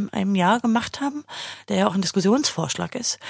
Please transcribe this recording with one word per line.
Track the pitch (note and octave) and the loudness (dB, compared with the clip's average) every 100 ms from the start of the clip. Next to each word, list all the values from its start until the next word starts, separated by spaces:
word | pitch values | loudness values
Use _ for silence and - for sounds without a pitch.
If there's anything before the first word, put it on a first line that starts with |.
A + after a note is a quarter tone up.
| G3+ | 0
einem | - G3 | -2 0
Jahr | G3 F3 A#3+ | 4 4 4
gemacht | A#3+ A3+ - - | 4 0 0 -4
haben, | C#4 D4 - - - - - | -6 -6 -12 -14 -12 -12 -4
der | G3 | 0
ja | G3+ | 2
auch | |
ein | F#3 | 2
Diskussionsvorschlag | F3 G3 F#3 B3+ D4 - D#3+ - E3+ | 0 2 4 4 2 0 -4 -4 -6
ist. | - A#3+ - - | -4 -4 -6 -6